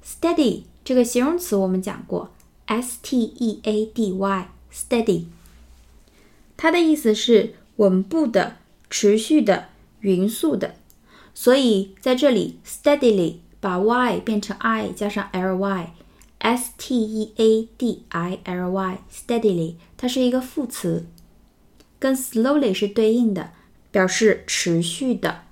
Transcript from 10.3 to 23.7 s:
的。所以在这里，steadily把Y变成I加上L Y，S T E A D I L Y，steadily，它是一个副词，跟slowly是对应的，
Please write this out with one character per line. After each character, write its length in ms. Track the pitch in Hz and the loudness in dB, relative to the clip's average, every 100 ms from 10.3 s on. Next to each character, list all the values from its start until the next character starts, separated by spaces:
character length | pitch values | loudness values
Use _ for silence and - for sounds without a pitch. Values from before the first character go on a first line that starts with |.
| - 320 277 | 0 -2 -2
的。 200 | - - _ _ _ - - | -4 -10 _ _ _ -20 -20
所 200 | - 240 | 0 4
以 400 | 262 254 196 196 - | 4 4 2 0 -6
在 140 | 262 | -2
这 160 | 254 285 | 2 4
里， 280 | 220 165 - - | 2 -2 -8 -20
steadily 720 | - 294 285 247 202 165 - - - | -2 2 4 4 4 0 -4 -20 -8
把 180 | 196 180 | -4 0
Y 400 | 214 247 247 175 | 0 2 0 -2
变 200 | - 214 | -2 -4
成 160 | 202 196 | -4 -6
I 300 | 226 220 202 | -2 -2 -4
加 200 | 185 208 | -6 -4
上 200 | 202 196 | -4 -6
L 240 | 180 185 185 | -4 -2 -2
Y，S 1160 | 196 190 165 - - _ - _ 220 247 - - | -2 -4 -8 -16 -20 _ -20 _ -2 -2 -4 -12
T 180 | - 247 | -4 -2
E 360 | 214 220 214 - | -2 -4 -6 2
A 320 | 220 220 226 - | 4 4 0 -4
D 240 | 240 - - | -4 -4 -8
I 300 | 170 175 185 | -6 -6 -6
L 260 | - 180 180 | -8 -6 -2
Y，steadily， 1040 | 190 185 190 - - - 233 220 175 165 - - - | -2 -4 -6 -14 -20 -4 0 2 0 -4 -8 -20 -8
它 100 | 247 | -4
是 120 | 262 | 0
一 100 | 247 | 2
个 100 | 254 | 0
副 260 | 254 - 240 | -4 -8 -8
词， 400 | - 175 165 170 - - _ _ _ _ _ _ _ | -6 -4 -4 -8 -20 -20 _ _ _ _ _ _ _
跟 180 | 269 262 | -2 -2
slowly 580 | - 220 226 294 254 | -2 0 2 2 2
是 140 | 190 202 | 0 -2
对 240 | 214 220 | 2 2
应 180 | 233 226 | 4 2
的， 200 | 185 165 - _ | -2 -8 -16 _